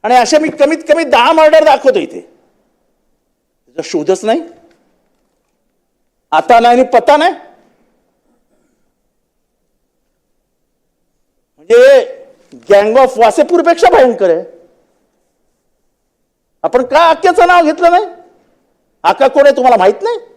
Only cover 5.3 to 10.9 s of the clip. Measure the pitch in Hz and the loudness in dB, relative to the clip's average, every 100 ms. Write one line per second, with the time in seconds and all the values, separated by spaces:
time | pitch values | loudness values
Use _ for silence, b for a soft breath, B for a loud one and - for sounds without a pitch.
5.3 | _ _ _ _ _ _ _ _ _ _ | _ _ _ _ _ _ _ _ _ _
6.3 | 156 - 233 240 240 254 247 233 294 339 | -6 2 2 2 0 2 0 2 0 0
7.3 | 330 - _ _ _ _ _ _ _ _ | -6 -18 _ _ _ _ _ _ _ _
8.3 | _ _ _ _ _ _ _ _ _ _ | _ _ _ _ _ _ _ _ _ _
9.3 | _ _ _ _ _ _ _ _ _ _ | _ _ _ _ _ _ _ _ _ _
10.3 | _ _ _ _ _ _ | _ _ _ _ _ _